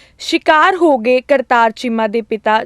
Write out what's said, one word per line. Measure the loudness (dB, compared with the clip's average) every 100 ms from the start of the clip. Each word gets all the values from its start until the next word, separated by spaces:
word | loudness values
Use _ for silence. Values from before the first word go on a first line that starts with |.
| _ -18
ਸ਼ਿਕਾਰ | -6 -4 2 2 2 2
ਹੋ | 2 0
ਗਏ | 0 -2
ਕਰਤਾਰ | 0 -2 0 0 0
ਚੀਮਾ | -2 -6 -4 -4
ਦੇ | -4
ਪਿਤਾ | -6 -6 -2 -2